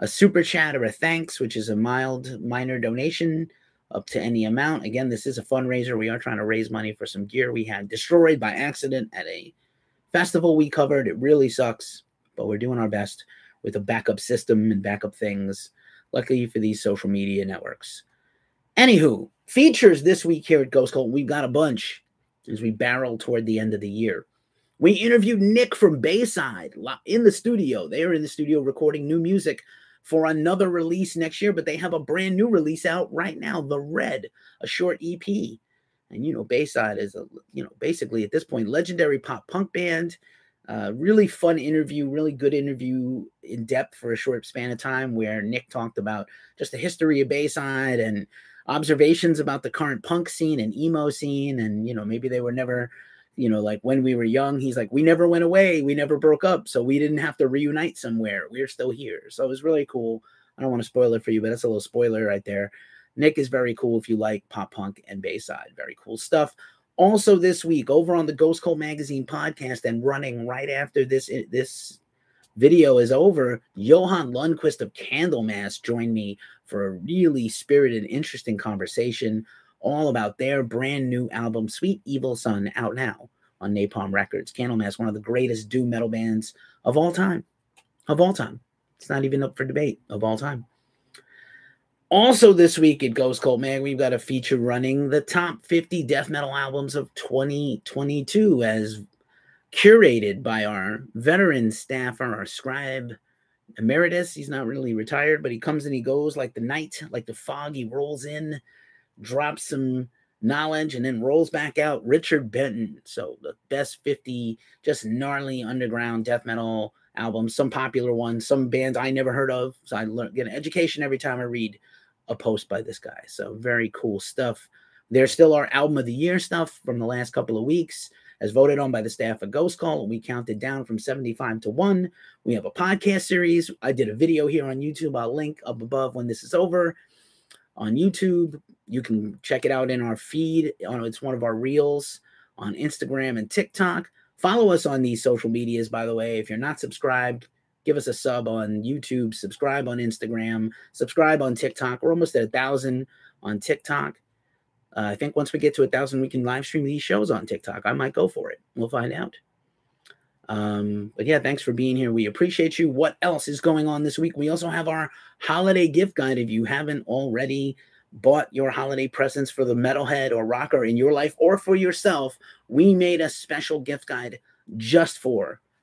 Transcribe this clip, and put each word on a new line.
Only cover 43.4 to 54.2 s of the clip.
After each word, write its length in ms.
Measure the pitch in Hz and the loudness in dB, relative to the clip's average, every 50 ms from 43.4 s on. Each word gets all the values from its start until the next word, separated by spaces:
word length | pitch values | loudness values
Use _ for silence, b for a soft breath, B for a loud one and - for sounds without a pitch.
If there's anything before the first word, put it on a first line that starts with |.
| - | -16
in 220 | - 101 120 113 | -12 -10 -10 -6
depth 280 | 113 131 127 135 - - | -2 -2 -2 -2 -2 -8
for 200 | - - 120 117 | -10 -6 -6 -4
a 40 | 113 | -4
short 300 | - 135 127 120 - - | -2 -2 -4 -4 -6 -10
span 240 | - 135 120 123 | -10 -8 -8 -6
of 80 | 123 113 | -6 -6
time, 340 | - 135 131 131 131 131 117 | -6 -4 -4 -4 -4 -4 -4
where 300 | 113 110 107 107 110 101 | -4 -4 -4 -4 -4 -4
Nick 260 | 104 117 123 - _ | -4 -4 -6 -6 _
talked 300 | - 127 117 113 - - | -8 -8 -8 -8 -8 -8
about 280 | 104 104 107 104 98 B B B B B B - | -6 -6 -6 -6 -8 B B B B B B -12
just 140 | 143 - | -10 -10
the 60 | - 123 | -8 -6
history 420 | - 180 - - 160 156 151 139 | -6 -6 -4 0 0 2 2 2
of 80 | 135 127 | 2 0
Bayside 720 | 143 143 147 151 - 160 143 139 135 131 135 135 127 120 | 0 -2 -2 -2 -4 -4 -4 -4 -2 -2 0 0 0 0
and 260 | 110 110 104 101 98 B B B B B B B B | 0 0 -2 -4 -6 B B B B B B B B
observations 760 | - 131 151 156 143 156 139 147 151 165 165 - 170 160 147 | -4 -4 -2 0 2 4 6 6 6 6 6 4 2 2 2
about 220 | 147 139 139 139 | 0 -2 -4 -4
the 80 | - 123 | -6 -6
current 320 | - - 160 143 135 113 | -6 -4 -4 -2 -4 -4
punk 260 | - - 170 175 175 - | -4 -2 -2 -2 -2 -4
scene 320 | - - 165 156 156 131 | -4 -2 -2 0 0 0
and 160 | 107 110 101 | -2 -2 -4
emo 360 | 113 151 165 165 156 151 151 | -2 -2 0 0 0 0 -2
scene. 480 | 139 - - 143 143 139 139 143 135 123 | -2 -4 -4 -4 -4 -2 -2 -2 -2 -2
And, 280 | 113 107 104 107 110 117 | -2 -2 -2 -4 -4 -4
you 60 | 123 | -6
know, 100 | 110 104 | -6 -6
maybe 240 | 104 110 117 123 131 | -4 -4 -4 -4 -4
they 140 | 127 123 | -4 -2
were 100 | 120 120 | -2 -2
never 380 | 120 127 127 123 123 123 120 120 B B B B B B B B _ | -4 -4 -4 -2 -2 -4 -4 -6 B B B B B B B B _
you 140 | - 131 117 | -2 0 2
know, 120 | 110 107 | 2 2
like, 180 | 104 107 107 104 | 0 0 -2 -2
when 220 | - 123 135 135 127 | 0 0 2 2 2
we 120 | 131 127 | 2 2
were 80 | 120 | 0